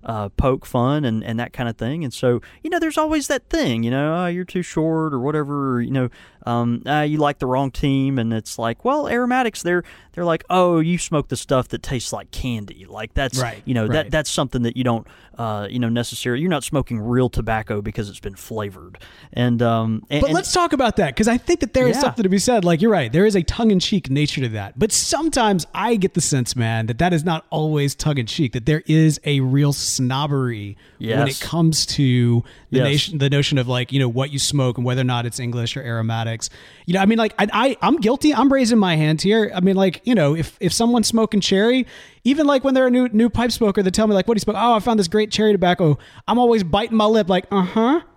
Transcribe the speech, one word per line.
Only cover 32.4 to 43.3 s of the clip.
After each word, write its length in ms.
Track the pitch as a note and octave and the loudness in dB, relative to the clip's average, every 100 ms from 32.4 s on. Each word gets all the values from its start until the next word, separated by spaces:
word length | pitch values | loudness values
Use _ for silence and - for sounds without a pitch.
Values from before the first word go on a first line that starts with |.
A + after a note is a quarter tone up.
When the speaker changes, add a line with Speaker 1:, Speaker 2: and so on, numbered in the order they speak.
| - - - | -2 -14 -4
Speaker 2:
the 60 | - | 0
Speaker 1:
Yes. 40 | C#3+ | 2
Speaker 2:
nation, 320 | D3 F#3+ D#3+ | 0 -2 -2
the 120 | C#3 | 0
notion 280 | C#3+ C#3 C#3+ | 2 0 0
of, 100 | B2 | 0
like, 240 | B2 B2 | -2 -2
you 80 | C3+ | 0
know, 100 | B2+ | 0
what 220 | A#2 C#3 | -2 -4
you 80 | C#3 | -4
smoke 380 | - D3 B2+ A#2+ | -2 0 0 0
and 80 | B2 | -2
whether 160 | B2+ | 0
or 40 | B2+ | 0
not 200 | B2 A#2+ | -2 -4
it's 140 | - | -6
English 360 | B2 A#2+ A2+ - | -6 -4 -6 -6
or 40 | |
aromatics. 680 | B2 A#2 A2+ A2+ A2+ A2+ - - - - - | -6 -4 -2 -4 -4 -6 -10 -14 -20 -16 -2
You 80 | |
know, 60 | F#3 | 2
I 40 | G3 | 4
mean, 120 | A3+ | 4
like, 160 | G#3+ - | 0 0
I, 80 | G#3 | 0
I, 240 | G#3 C4+ A#3+ | 2 0 2
I'm 160 | F3+ D#4 | 0 2
guilty. 360 | G#3 C4+ D4+ | 2 2 2
I'm 180 | C#4+ C4+ | 4 4
raising 260 | C4+ A#3+ A#3 | 4 4 4
my 180 | F#3+ D#3 | 4 2
hand 260 | D3+ D#3 | 2 2
here. 300 | F#3+ A3+ G#3 F#3 | 2 2 2 2
I 40 | |
mean, 140 | F#3 F#3+ | 2 4
like, 260 | F#3+ - - | 2 0 0
you 100 | A#3+ | 2
know, 200 | C#3+ D#3+ | 2 0
if, 220 | - - | -4 -2
if 120 | F3 | -2
someone's 340 | - A#3 A#3+ G#3+ | 0 2 2 2
smoking 320 | A3+ A3 G#3 | 2 2 0
cherry, 440 | - F#3+ A3 B3+ A#3+ - - _ A#3 | 2 2 4 2 -2 -10 -20 _ 0
even, 200 | C#4 D4 | 2 4
like, 160 | C#4+ | 4
when 100 | C4+ | 2
they're 140 | C4 B3+ | 2 4
a 40 | |
new, 160 | B3 B3+ | 4 2
new 160 | A3 | 2
pipe 220 | A#3 | 2